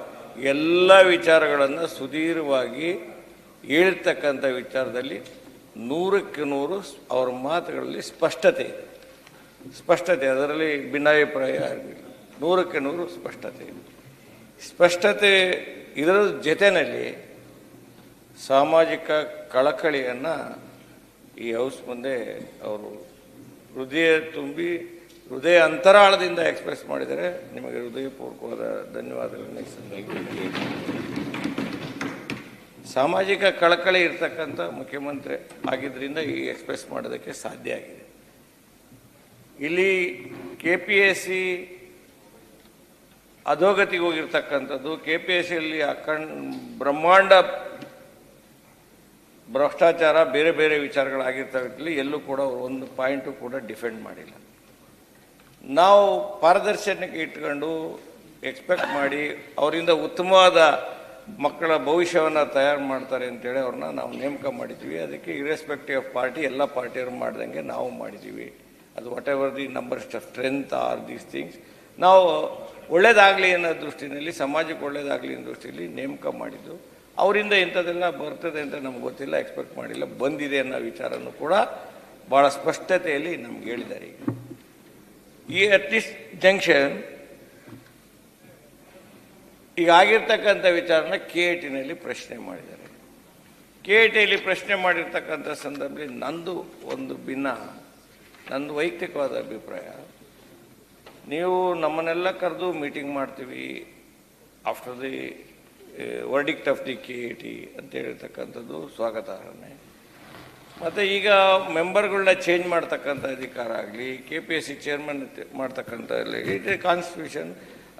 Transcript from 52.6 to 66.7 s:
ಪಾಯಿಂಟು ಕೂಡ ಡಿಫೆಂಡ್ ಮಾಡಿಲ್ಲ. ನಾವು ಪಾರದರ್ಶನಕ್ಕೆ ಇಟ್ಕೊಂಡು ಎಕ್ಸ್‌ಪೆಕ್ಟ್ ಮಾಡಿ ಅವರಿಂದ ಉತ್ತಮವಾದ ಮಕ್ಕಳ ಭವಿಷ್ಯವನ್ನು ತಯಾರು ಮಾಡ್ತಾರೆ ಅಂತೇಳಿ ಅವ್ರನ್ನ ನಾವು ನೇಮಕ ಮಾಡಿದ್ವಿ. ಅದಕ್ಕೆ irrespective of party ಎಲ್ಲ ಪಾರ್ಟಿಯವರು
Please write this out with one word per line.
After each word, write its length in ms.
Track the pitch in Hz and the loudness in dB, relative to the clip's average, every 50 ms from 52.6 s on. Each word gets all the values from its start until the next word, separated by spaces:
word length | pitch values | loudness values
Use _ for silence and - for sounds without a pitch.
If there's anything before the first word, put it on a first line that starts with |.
| 127 127 131 131 131 120 - | -6 -6 -8 -8 -10 -10 -6
ಪಾಯಿಂಟು 360 | - 131 131 139 139 139 147 | -4 -2 -2 -2 -2 -6 -8
ಕೂಡ 240 | 135 - 120 123 127 | -10 -10 -10 -10 -8
ಡಿಫೆಂಡ್ 460 | 135 117 107 110 - 117 117 113 110 | -8 -8 -10 -10 -8 -8 -8 -8 -8
ಮಾಡಿಲ್ಲ. 300 | 104 101 - - - - - - - - - _ _ - - _ _ - - - _ _ _ - - _ _ _ _ - - _ - | -12 -14 -16 -16 -18 -20 -20 -20 -20 -20 -20 _ _ -20 -20 _ _ -20 -20 -20 _ _ _ -20 -20 _ _ _ _ -20 -20 _ -10
ನಾವು 800 | - 135 156 175 196 202 202 202 190 190 - - - - - | 0 4 6 8 10 10 10 8 6 4 0 -2 -4 -2 4
ಪಾರದರ್ಶನಕ್ಕೆ 800 | 151 165 185 202 185 208 196 - - 202 190 170 185 180 - 160 | 6 6 6 6 4 2 -2 0 -2 -4 -4 -4 -6 -8 -6 -6
ಇಟ್ಕೊಂಡು 800 | 160 151 - 151 151 147 143 143 147 160 165 160 160 165 - - - - - - - - - - - | -6 -8 -8 -8 -6 -6 -4 -4 -4 -6 -6 -6 -6 -8 -12 -14 -16 -20 -20 -20 -20 -20 -20 -12 -10
ಎಕ್ಸ್‌ಪೆಕ್ಟ್ 420 | 135 131 - - - 180 175 - | -10 -10 -8 -2 -2 0 0 0
ಮಾಡಿ 680 | - 139 143 139 139 143 147 147 147 147 - - - - | -2 0 0 0 0 0 -2 -4 -4 -6 -8 -14 -12 -2
ಅವರಿಂದ 320 | - 143 151 156 165 170 170 | 0 0 0 0 2 2 2
ಉತ್ತಮವಾದ 680 | 165 151 151 156 - - 180 185 190 185 185 180 165 165 160 151 139 - - - - - - - - - - - - - | 2 2 0 -2 -4 -4 2 6 8 10 10 10 10 10 8 8 8 4 -2 -8 -12 -14 -16 -18 -20 -18 -18 -16 -6 -4
ಮಕ್ಕಳ 380 | 143 143 139 - 170 165 160 | -4 -4 -2 -2 0 2 2
ಭವಿಷ್ಯವನ್ನು 760 | 147 135 143 156 175 175 170 170 170 156 156 156 151 147 - - | 2 2 2 2 2 2 2 2 2 2 4 2 2 0 2 2
ತಯಾರು 260 | 139 135 143 147 143 | 2 4 4 2 0
ಮಾಡ್ತಾರೆ 480 | 139 135 135 127 127 - 135 127 127 | -2 -2 -4 -4 -4 -4 -4 -4 -4
ಅಂತೇಳಿ 320 | 123 120 113 113 123 127 135 | -6 -8 -8 -8 -6 -4 -2
ಅವ್ರನ್ನ 240 | 131 127 135 - 175 | -2 -4 -4 -6 -8
ನಾವು 300 | - 143 131 123 123 120 | -8 -6 -6 -8 -8 -8
ನೇಮಕ 320 | 117 127 143 143 - - | -8 -6 -6 -6 -6 -6
ಮಾಡಿದ್ವಿ. 540 | 139 123 120 120 113 120 - - 135 156 165 | -6 -6 -6 -8 -10 -12 -12 -10 -8 -8 -6
ಅದಕ್ಕೆ 400 | 165 143 147 - - 170 160 143 | -6 -8 -10 -10 -10 -8 -8 -6
irrespective 540 | 143 147 156 147 - - 147 139 - - 139 | -4 -4 -4 -4 -6 -8 -10 -8 -6 -4 -4
of 120 | 135 120 - - | -4 -4 -4 -4
party 280 | 123 127 127 120 156 151 | -4 -2 -2 -2 -4 -4
ಎಲ್ಲ 220 | 131 123 135 143 | -4 -2 -2 -2
ಪಾರ್ಟಿಯವರು 460 | - | -2